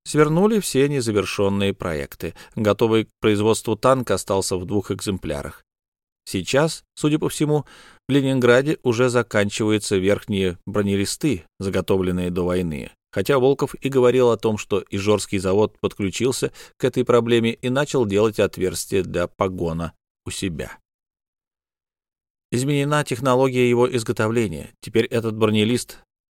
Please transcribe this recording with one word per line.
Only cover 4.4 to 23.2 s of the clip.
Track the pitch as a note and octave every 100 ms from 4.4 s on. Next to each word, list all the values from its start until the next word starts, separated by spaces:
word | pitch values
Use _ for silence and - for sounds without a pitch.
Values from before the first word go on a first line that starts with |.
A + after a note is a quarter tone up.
| - F#2
в |
двух | F2+ G2+ -
экземплярах. | G2 G#2+ F#2 D#2 D2 D2 - _ _ _ _ _ _
Сейчас, | - F#2+ E2+ C3 D#3+ - _
судя | - D3+ D3+
по | D3+
всему, | - D3 D3+ - - - _ -
в |
Ленинграде | C#3 C3+ C3 A#2+ B2 C#3+ -
уже | B2+ A2+ B2+
заканчиваются | A#2+ A#2 G#2+ G#2 - G#2+ G#2+ - G2
верхние | F#2+ G#2 - G2 F#2 E2+ -
бронелисты, | G2+ G2+ G2 G2 - D#3+ F#2 - -
заготовленные | F#2+ F#2+ - F#2+ F#2 F2+ F2+
до | F2+
войны. | F2 F#2 E2+ C#2+ G#1 - _
Хотя | G2+ G2 C#3
Волков | C3 C3+ C#3+
и | - C3+
говорил | C3+ B2 B2+ A#2+
о | A2
том, | A2+ G#2
что | - G2 -
Ижорский | G2 G2+ G#2 - G2
завод | F#2 G2+ G#2 -
подключился | G2+ - G2 - B2 - C3+ - - _
к |
этой | C3 B2+
проблеме | B2 A#2+ A#2 A#2 A2+
и | - B2+
начал | C3 D3 C#3 G#2+
делать | G2 A2 G#2
отверстия | G2 - F#2 E2+ - G2+
для | F2 F2 F2
погона | - G2 F#2 E2 D#2+ E2 - _ _
у | -
себя. | - F#2+ C#2+ B1+ - _ _ _ _ _ _ _ _ _ _ _ _ _ _ _ _ _
Изменена | A#2 C3+ C#3+ C#3+ D3+
технология | C#3+ A#2+